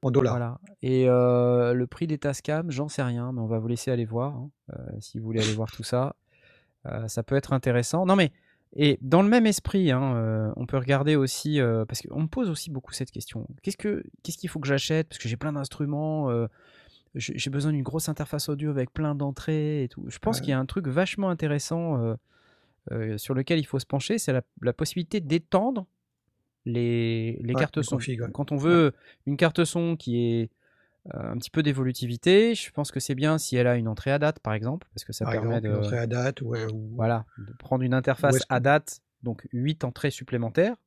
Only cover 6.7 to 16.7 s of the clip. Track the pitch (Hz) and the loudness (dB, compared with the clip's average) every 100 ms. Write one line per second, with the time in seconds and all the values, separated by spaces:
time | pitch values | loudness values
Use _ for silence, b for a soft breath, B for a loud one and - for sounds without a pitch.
6.7 | b - 110 110 - 113 139 - 135 131 | b -10 -6 -6 -6 0 0 2 0 2
7.7 | 120 120 165 185 196 165 b b b b | 2 2 0 4 4 4 b b b b
8.7 | - 147 139 131 160 202 240 220 196 - | 2 2 2 4 6 8 6 6 2 0
9.7 | 196 180 127 135 120 110 110 107 - 123 | 2 4 4 2 2 2 0 0 -2 -2
10.7 | 139 127 139 143 151 131 - 151 147 123 | -2 2 2 4 4 4 0 0 2 4
11.7 | 113 110 123 - - 160 - 226 156 - | 2 0 -4 -6 -4 -2 0 -2 -2 -6
12.7 | 135 - - 131 - - 113 117 139 - | -8 -8 -8 -6 -8 -10 -10 -10 -8 -8
13.7 | - 214 208 - _ - - 180 160 135 | -4 -4 -4 -6 _ -12 -10 -8 -6 0
14.7 | 139 - 160 160 - 117 110 156 147 139 | 0 2 0 -2 -6 -6 -4 -4 -4 -6
15.7 | - 147 147 156 156 139 117 113 b b | -4 -4 -2 -2 0 0 0 -2 b b